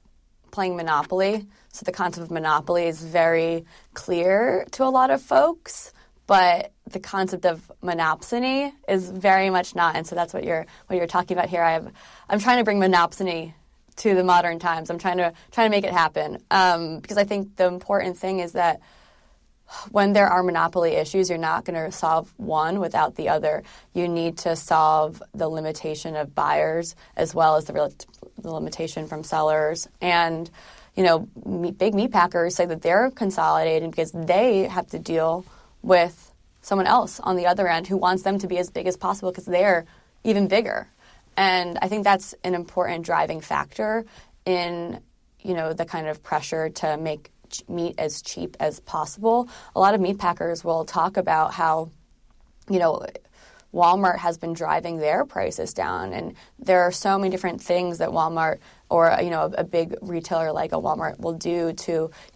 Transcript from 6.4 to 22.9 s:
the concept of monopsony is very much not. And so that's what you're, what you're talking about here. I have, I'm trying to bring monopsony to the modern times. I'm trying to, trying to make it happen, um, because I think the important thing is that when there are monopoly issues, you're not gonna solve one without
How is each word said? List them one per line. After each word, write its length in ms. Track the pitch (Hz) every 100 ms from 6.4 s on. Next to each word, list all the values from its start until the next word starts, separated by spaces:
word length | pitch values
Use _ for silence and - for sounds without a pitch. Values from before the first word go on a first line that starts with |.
| 180 175 - _ -
the 80 | 190
concept 480 | - 196 190 180 175
of 240 | 160 - -
monopsony 880 | 180 170 160 165 - 240 254 269 285 - -
is 200 | 190 180
very 400 | 185 196 190 190
much 280 | 180 180 175
not. 180 | 170
And 100 | 160
so 120 | 170 175
that's 180 | 170
what 80 | 151
you're, 240 | 165 160 165 - -
what 80 | 185
you're 100 | 170
talking 300 | 185 175 175
about 120 | 175
here. 140 | 175
I 120 | 165
have, 180 | 165 - - - - -
I'm 120 | 208
trying 180 | 214 247
to 60 |
bring 160 | 220 202
monopsony 760 | 190 175 170 - 190 165 165 - _ _ _ -
to 180 | 214 185
the 80 |
modern 340 | 185 175 175 165
times. 320 | 175 165 160
I'm 80 | 170
trying 200 | 190 180
to, 140 | 175 170 -
trying 140 | - 220
to 40 |
make 140 | 202
it 80 | 196
happen, 460 | 180 156 160 151 - -
um, 480 | 190 185 170 165 160
because 180 | - 202
I 60 |
think 320 | 202 202 196
the 120 | - 180
important 500 | 180 - 202 185 180
thing 240 | 190 190
is 120 | 175
that 280 | 175 170 - _ - _ _ _ _ _ _ - - -
when 220 | 202 196
there 140 | 202 190
are 160 | 180
monopoly 500 | 180 170 165 180 170
issues, 360 | 156 156 190 180
you're 100 | 165
not 260 | 160 165
gonna 280 | - 165 160
solve 400 | - 160 160 160 -
one 440 | 185 156 156 196
without 340 | 175